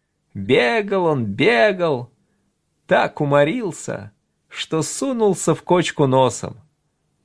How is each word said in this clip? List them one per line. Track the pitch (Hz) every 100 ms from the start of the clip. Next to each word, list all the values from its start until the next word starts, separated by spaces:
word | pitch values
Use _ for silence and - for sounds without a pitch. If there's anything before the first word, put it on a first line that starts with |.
| _ _ _
Бегал | 104 98 151 240 233 202 196 170
он, | 143
бегал, | 107 101 170 233 220 185 170 127 120 _ _ _ _ _ _ _ -
так | - - -
уморился, | 147 143 147 247 208 - - 104 107 _ _ _ _
что | - - 160
сунулся | 151 - 269 240 214 180 -
в | 151
кочку | - 180 151 - 139
носом. | 131 127 - - - _ _ _ _ _ _